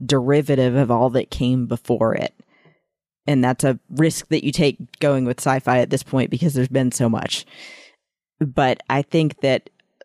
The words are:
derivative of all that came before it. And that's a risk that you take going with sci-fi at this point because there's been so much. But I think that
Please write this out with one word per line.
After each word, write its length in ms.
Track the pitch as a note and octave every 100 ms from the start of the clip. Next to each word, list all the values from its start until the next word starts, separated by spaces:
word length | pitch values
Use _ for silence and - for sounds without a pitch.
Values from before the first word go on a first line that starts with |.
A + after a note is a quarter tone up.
| C3
derivative 680 | C#3 B2+ C#3+ D3 C#3 B2+ B2+
of 160 | B2
all 180 | A#2 B2+
that 200 | B2 -
came 340 | - B2 B2+ A#2+
before 480 | A#2+ - A#2+ A2+
it. 200 | G2+ - - _ _ _ _ _ _ _ _ -
And 180 | C#3+
that's 200 | B2 B2+
a 160 | C#3 B2 -
risk 380 | C3 D#3+ - -
that 160 | D#3+
you 80 | C3
take 480 | - D3 B2 A#2+ -
going 260 | D3 C3+ B2
with 140 | B2
sci-fi 400 | - C3 - B2+
at 100 | B2
this 140 | C3+
point 260 | - C3+ B2
because 240 | B2 E3+
there's 140 | C#3 B2+
been 240 | B2+ B2+
so 180 | - A#2+
much. 360 | A2+ - - - - - - - _ _ _ _ _
But 440 | D3 B2 C3+ A#2+ -
I 140 | C3+
think 400 | C#3+ E3+ D#3 C#3
that 300 | C3+ B2+ - _ _ _